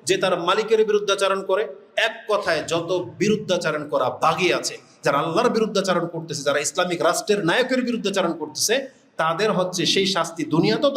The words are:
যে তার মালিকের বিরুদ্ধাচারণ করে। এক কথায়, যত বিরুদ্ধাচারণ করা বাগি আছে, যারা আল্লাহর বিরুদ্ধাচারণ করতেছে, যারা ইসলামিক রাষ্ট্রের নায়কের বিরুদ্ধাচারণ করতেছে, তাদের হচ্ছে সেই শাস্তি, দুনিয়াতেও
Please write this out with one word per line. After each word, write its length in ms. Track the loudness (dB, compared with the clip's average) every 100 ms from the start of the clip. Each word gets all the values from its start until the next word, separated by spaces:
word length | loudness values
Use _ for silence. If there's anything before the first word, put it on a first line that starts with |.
| -2
যে 100 | 0
তার 160 | 2 0 2
মালিকের 340 | 0 2 2 4
বিরুদ্ধাচারণ 500 | 2 2 0 2 0 0
করে। 140 | 0 0 -8 -8 -2
এক 160 | -2 -2 -2
কথায়, 340 | -2 2 -2 0
যত 220 | -4 -2 -4 -4 -2
বিরুদ্ধাচারণ 680 | 0 0 0 0 0 -4 -2
করা 180 | 0 0 2
বাগি 280 | 0 2 2
আছে, 220 | 0 -2 -8 -18 -4
যারা 140 | 0 0
আল্লাহর 300 | 0 0 2
বিরুদ্ধাচারণ 560 | 2 0 0 0 0 -2
করতেছে, 340 | -8 -8 -4
যারা 160 | 0 0
ইসলামিক 400 | 0 -2 -2 0
রাষ্ট্রের 380 | 0 0 0 0 2
নায়কের 360 | 2 2 0 0
বিরুদ্ধাচারণ 460 | -2 -2 0 0 -2
করতেছে, 360 | -8 -4 -2 -2 -2 -14 _ _
তাদের 320 | -2 0 0
হচ্ছে 300 | 2 0 0 0
সেই 220 | 2 2
শাস্তি, 340 | 0 -2 -4 -2
দুনিয়াতেও 460 | 2 2 2 2